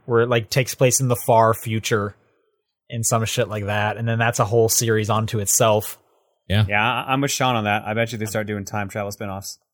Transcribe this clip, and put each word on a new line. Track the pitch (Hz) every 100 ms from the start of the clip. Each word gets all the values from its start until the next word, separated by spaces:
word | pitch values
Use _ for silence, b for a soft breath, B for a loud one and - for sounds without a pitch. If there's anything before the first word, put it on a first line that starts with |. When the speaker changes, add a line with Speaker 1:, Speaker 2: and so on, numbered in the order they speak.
| -
Speaker 1:
where | 117
it, | 120
like, | 120 107
takes | - 123
place | - 131 -
in | 131
the | 120
far | - 113 113
future | 113 - 110 - 113 101 - _ _ _ _ _ _ -
and | 120 110
some | 117 110
shit | - 110
like | 107 101
that. | 104 104 104
And | 117
then | 113
that's | 113 -
a |
whole | 107 117 113
series | - 117 110 107
onto | 107 110 113
itself. | 98 - 117 107 - - _ _ _ _ -
Speaker 2:
Yeah. | 98 101
Speaker 3:
Yeah, | 104
I, | 113 120 135
I'm | 135
with | 139
Sean | - 131 120
on |
that. | 104 104 104
I |
bet | 107 117
you | 117
they | 110
start | 113 104
doing | 104
time | 95 107 98
travel | 110 101
spinoffs. | 101 104 95 95 - _